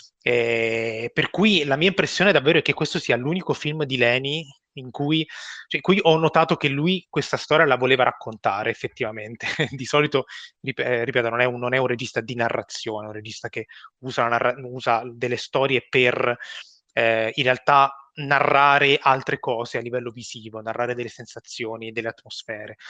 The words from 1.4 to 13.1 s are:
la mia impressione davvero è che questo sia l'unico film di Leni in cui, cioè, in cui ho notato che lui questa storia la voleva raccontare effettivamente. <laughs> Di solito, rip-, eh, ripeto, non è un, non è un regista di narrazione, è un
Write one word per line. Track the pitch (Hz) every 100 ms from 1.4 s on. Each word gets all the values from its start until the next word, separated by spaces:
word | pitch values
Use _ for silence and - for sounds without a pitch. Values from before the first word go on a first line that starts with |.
| 214 185
la | 143 139
mia | 185
impressione | 190 156 - 196
davvero | 156 135 165
è |
che | -
questo | - 156 170
sia | - 120
l'unico | 131 180 170
film | 139 147 156
di | 143 127
Leni | 120 123 135 156 147 _ _
in | 147 127
cui, | - 143 160 156 - - - -
cioè, | 156
in |
cui | - 196
ho | 165 160
notato | 160 160 165 165
che | 143
lui | 139 160 185 -
questa | 151 - 135
storia | - 151 156
la | 127
voleva | 127 127
raccontare | 123 - 117 113 113 101 110
effettivamente. | 113 123 - 117 110 107 120 -
<laughs> | - 139
Di | 139 123
solito, | 147 147 139 - - - _
rip-, | 135 127
eh, | 123 123
ripeto, | 117 127 117
non | 120
è | 127
un, | 123
non | 123
è | 131
un | 127
regista | 120 120 120
di | 113 120
narrazione, | 117 110 104 - 113 107
è |
un | 107